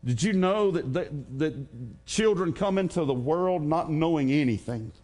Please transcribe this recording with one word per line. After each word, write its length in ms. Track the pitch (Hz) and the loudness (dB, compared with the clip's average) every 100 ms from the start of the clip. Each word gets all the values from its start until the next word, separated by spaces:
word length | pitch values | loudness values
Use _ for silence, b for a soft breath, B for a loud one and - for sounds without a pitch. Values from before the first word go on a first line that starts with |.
| 123 | -2
Did 160 | 120 | 0
you 120 | 196 | 2
know 380 | 196 185 208 208 | 2 2 4 2
that, 220 | 175 131 | 0 -2
that, 460 | 135 175 147 123 131 | -4 -4 -8 -10 -4
that 640 | 156 135 139 120 120 - - | -4 -4 -14 -14 -14 -16 -8
children 480 | - 220 196 180 | 2 2 2 0
come 240 | - 196 190 | 0 0 2
into 280 | 185 - 151 | 0 0 0
the 80 | |
world 500 | 127 123 165 185 180 | 0 0 0 2 0
not 260 | 147 160 165 | 0 0 0
knowing 420 | 156 160 160 131 | 0 2 2 2
anything? 600 | 143 131 107 - 117 110 - | 2 2 0 -4 -8 -8 -16